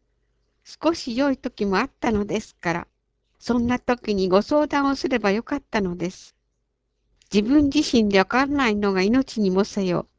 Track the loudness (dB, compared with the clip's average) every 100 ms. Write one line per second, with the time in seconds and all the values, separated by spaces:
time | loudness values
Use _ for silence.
0 | _ _ _ _ _ _ -20 -4 -2 -2
1 | -4 -2 -2 -2 -6 -4 -2 0 -2 -4
2 | -2 -2 -2 -6 -8 -10 -6 -6 -8 _
3 | _ _ _ _ -4 -2 0 -2 -2 -4
4 | -2 -2 2 2 4 0 2 0 0 -2
5 | -2 0 0 -2 -4 -8 -6 -4 -4 -4
6 | -8 -10 -20 _ _ _ _ _ _ _
7 | _ _ -2 0 2 2 4 0 2 2
8 | 4 2 2 0 0 0 0 0 0 0
9 | 2 2 0 -2 0 2 0 -2 -2 -2
10 | -6